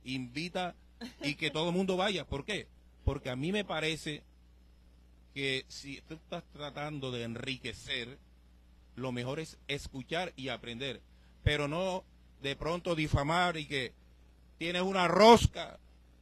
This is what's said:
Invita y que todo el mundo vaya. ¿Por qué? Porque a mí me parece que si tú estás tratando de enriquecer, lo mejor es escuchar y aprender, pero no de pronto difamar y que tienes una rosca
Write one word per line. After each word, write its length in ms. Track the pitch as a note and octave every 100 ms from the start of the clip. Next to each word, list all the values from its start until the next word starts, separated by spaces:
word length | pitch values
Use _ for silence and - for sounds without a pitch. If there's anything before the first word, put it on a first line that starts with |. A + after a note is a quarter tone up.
Invita 720 | B2 C3 B2 C3 F3 F#3 F3+ - - - A#3+ -
y 120 | C#4+ D3
que 160 | D#3
todo 180 | D#3 E3+
el 60 | F3
mundo 220 | F#3+ F3+
vaya. 280 | G3+ F3+ C3+
¿Por 200 | C#3 C#3
qué? 220 | F#3+ A2 - - - -
Porque 240 | C#3 C3
a 60 | B2+
mí 160 | D3+
me 120 | G#3
parece 600 | G3 D#3+ D#3 D3+ D#3 D3 - - - - - - - - - - -
que 320 | C#3 C#3 C3 -
si 340 | - C#3 C3 -
tú 80 | D#3+
estás 280 | - F3 -
tratando 600 | D3 D3 D3 D3 D3+ C3
de 120 | B2
enriquecer, 920 | A#2 A2+ B2 B2+ B2 G#2+ - C3+ A#2 C#3+ - - - - - - - -
lo 160 | B2+
mejor 280 | B2 B2 D3
es 200 | D#3+ - -
escuchar 640 | C#3 - C3+ B2 D#3+ F3+ -
y 140 | C3
aprender, 520 | A#2 A#2+ A#2 C3+ A2+ - - - -
pero 240 | - D3 C#3+
no 360 | D#3+ F#3+ F#3 - - - -
de 140 | C3+ C3+
pronto 400 | D3+ F3 F3+ D#3+
difamar 600 | D3+ D3+ C#3+ F3 F3+ D#3+
y 80 | D3
que 260 | C#3+ A#2+ - - - - - - -
tienes 240 | E3 F3
una 260 | F#3 F#3+ F3
rosca 720 | F3 A3 A3+ - - E3 - - - - -